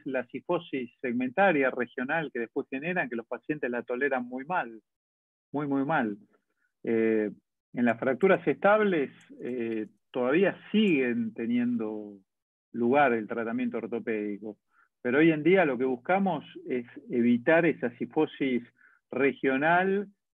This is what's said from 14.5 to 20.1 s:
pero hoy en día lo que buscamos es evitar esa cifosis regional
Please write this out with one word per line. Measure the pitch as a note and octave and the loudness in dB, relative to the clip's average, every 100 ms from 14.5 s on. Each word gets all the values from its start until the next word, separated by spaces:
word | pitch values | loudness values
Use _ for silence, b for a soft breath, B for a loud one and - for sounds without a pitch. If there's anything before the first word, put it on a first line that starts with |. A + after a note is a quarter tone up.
| G#2 _ _ _ _ | -14 _ _ _ _
pero | B2 C3+ | 0 4
hoy | E3 | 4
en | D#3 | 4
día | D3+ F#3+ D#3+ | 4 4 4
lo | B2 | 0
que | C3 | -2
buscamos | B2 - F#3+ G3 D3 - - B3+ | -2 -2 0 0 -2 -8 -16 -6
es | B2+ A#2+ - - | -6 -6 -16 -4
evitar | B2 A#2+ A#2+ A#2+ E3 E3+ | 0 2 4 4 4 4
esa | - A#2+ - | 2 -4 -4
cifosis | D3 D#3 D3 - C3+ A#2+ A#2+ b b b _ | -4 0 0 0 -2 -2 -4 b b b _
regional | A#2+ C#3 B2+ C3+ C3+ D#3 F3 F#3+ G3 G3 | 0 0 0 0 0 2 2 2 -2 -4